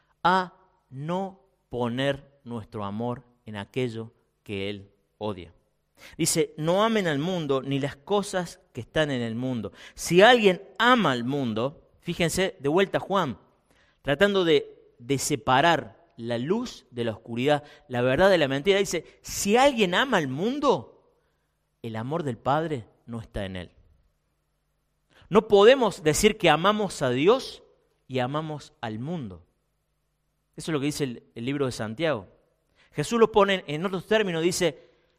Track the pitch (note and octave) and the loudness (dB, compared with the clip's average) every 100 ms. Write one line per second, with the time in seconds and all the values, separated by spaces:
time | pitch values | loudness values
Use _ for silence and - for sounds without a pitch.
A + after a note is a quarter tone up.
0 | _ _ E3+ F#3 F3+ _ _ _ _ C3 | _ _ 0 2 0 _ _ _ _ -12
1 | D3+ F3+ F#3+ F#3+ _ _ _ B2 A#2+ A#2+ | -6 -6 -6 -12 _ _ _ -4 -4 -2
2 | C#3 C3+ - _ A#2+ A#2 G2+ A2 G2+ G#2 | -2 -2 -8 _ -14 -14 -12 -10 -8 -6
3 | A#2+ B2 - _ - G#2+ G2 C3+ B2+ A2+ | -6 -8 -12 _ -16 -12 -10 -4 -4 -6
4 | A2+ _ _ _ - G2 G2 G#2 G2+ _ | -14 _ _ _ -12 -8 -8 -10 -14 _
5 | _ _ G#2+ G2 - _ _ _ _ _ | _ _ -8 -8 -14 _ _ _ _ _
6 | - - E3+ E3+ D3 - D#3 F#3 A3+ A3 | -20 -6 -4 -2 -2 -4 -2 0 2 0
7 | F3+ C#3 D#3+ F#3 D3 C3+ C3 C#3 C#3 - | 0 -2 -2 -4 -2 -2 -2 -4 -4 -10
8 | - G3+ G3 F#3 E3+ - _ - A2+ D#3+ | -4 -4 -2 -6 -8 -12 _ -16 -8 -2
9 | D3+ B2+ A#2 A2+ C3 B2 G2+ - - - | -2 -2 -4 -6 -6 -6 -8 -12 -20 -14
10 | - E3+ G#3+ B3 G3+ F3+ - - A#3 B3 | 0 6 8 8 4 2 -6 -2 2 4
11 | E3+ B2 A#2+ C#3+ B2 A2 C3 D#3+ _ _ | 2 0 -2 -2 -2 -2 -4 -6 _ _
12 | - E3+ E3+ F3+ F#3+ - C#3 E3 G3 D3 | -12 -2 -2 0 -4 -2 0 2 2 -2
13 | - G3 D3+ G2 _ _ _ _ _ _ | -2 -2 -2 -6 _ _ _ _ _ _
14 | - C#3+ G3+ G3 E3+ C#3+ - - _ _ | -4 2 4 4 4 2 2 -18 _ _
15 | A#2+ C3+ - C#3+ - C3 E3 D3+ A2+ - | -4 -4 -2 -4 2 2 4 2 -2 -18
16 | _ - A#2 A#2 C#3 A3 B3 - _ B2 | _ -14 -6 -4 -2 -4 -4 -14 _ -6
17 | A#2 G#2 - A#2 C3+ D3 - - _ B2 | -6 -6 -8 -4 0 0 -2 -20 _ -2
18 | B2 C#3 F#3+ F3+ C#3 C3+ D3 F#3+ G3 E3+ | 0 4 4 4 2 0 0 2 2 -4
19 | - - - - G3 A#3 C#4 A#3+ F#3 F#3 | -8 -20 -14 -6 0 4 4 4 0 0
20 | C#4 G#3 C#3 C3+ G#3 C#4+ C#4+ D#3+ A2+ _ | 0 0 -2 -4 -4 -2 0 0 -2 _
21 | _ _ _ _ _ _ _ _ A#2 A2 | _ _ _ _ _ _ _ _ -12 -8
22 | A#2+ E3 C#3 A2+ - D3 E3 C#3+ G#2 _ | -8 -6 -6 -6 -2 -2 -2 -8 -10 _
23 | - A#2 G#2+ A2 F#2+ F#2 E2+ _ _ _ | -14 -14 -12 -10 -10 -10 -14 _ _ _
24 | _ _ _ _ _ _ _ _ _ _ | _ _ _ _ _ _ _ _ _ _
25 | _ _ - G3 A3 G3+ G#3 C4+ A3 - | _ _ 2 2 6 8 8 8 4 0
26 | D#3 D3 G#3+ A3 E3+ D3+ F#3 G#3+ G3 - | 0 4 2 4 2 4 2 0 -2 -2
27 | C3 B2 E3 C4 - - _ _ _ _ | -2 2 4 2 0 -16 _ _ _ _
28 | _ B2+ B2+ D3 D#3+ D3+ - _ A#2 A2 | _ -4 -4 -4 -6 -10 -14 _ -10 -8
29 | C3+ F3 A2 F2 _ _ _ _ _ _ | -8 -8 -10 -14 _ _ _ _ _ _
30 | _ _ _ _ _ - E3 D3+ C#3+ C#3+ | _ _ _ _ _ -14 -6 -4 -4 -4
31 | C#3 A#2 _ - A#2 C#3+ C3 - G#2+ A2 | -6 -6 _ -10 -6 -2 -4 -4 -8 -4
32 | D#3+ A#2+ F2+ _ _ _ _ _ _ - | -2 -2 -6 _ _ _ _ _ _ -8
33 | D3+ A#3 A3 A3 G3 F#3+ D#3 D3 F#3+ F#3 | -2 4 4 6 4 2 -4 -6 -4 -6
34 | - A3 G3 E3 E3+ F3 F3 - - _ | 0 2 2 0 0 2 -2 -2 -18 _
35 | _ | _